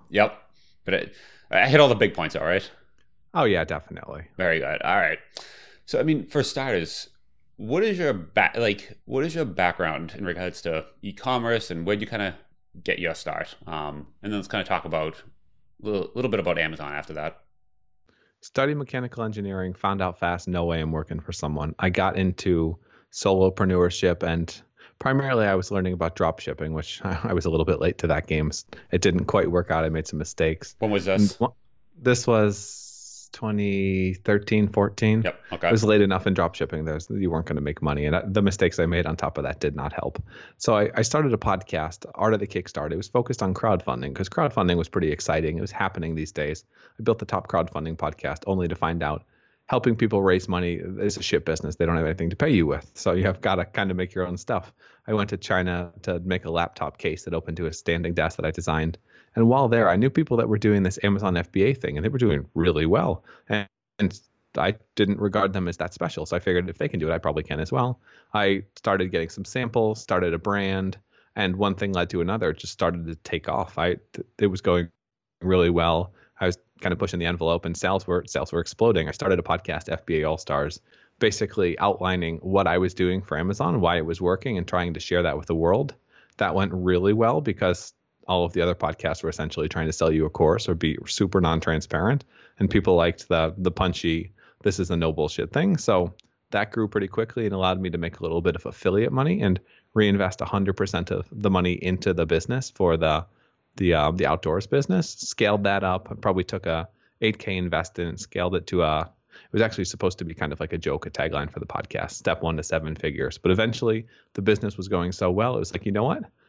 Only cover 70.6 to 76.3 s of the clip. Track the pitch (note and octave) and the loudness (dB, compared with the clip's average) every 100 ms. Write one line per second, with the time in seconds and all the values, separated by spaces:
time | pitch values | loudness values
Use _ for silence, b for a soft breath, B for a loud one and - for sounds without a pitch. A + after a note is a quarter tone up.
70.6 | G2 F#2+ F#2+ - _ b b G2+ G2 F#2 | 0 -2 -4 -6 _ b b -4 -2 0
71.6 | G2+ F2+ G2+ F#2 E2+ F2+ E2+ G#2+ E2+ D#2+ | 0 0 -2 0 0 -2 -2 0 -2 -4
72.6 | - - F2 F2 E2 D#2+ - E2+ - - | -8 -2 0 -2 -6 -10 -6 -6 -2 -4
73.6 | - - F2 C#2+ _ - - - G#2 F#2 | -4 -2 -2 -2 _ -14 -12 0 0 0
74.6 | F#2+ F2 E2+ _ _ _ _ - F#2 F#2 | 2 2 0 _ _ _ _ -6 2 4
75.6 | F2 E2+ E2 E2 F2+ b b | 6 4 4 2 0 b b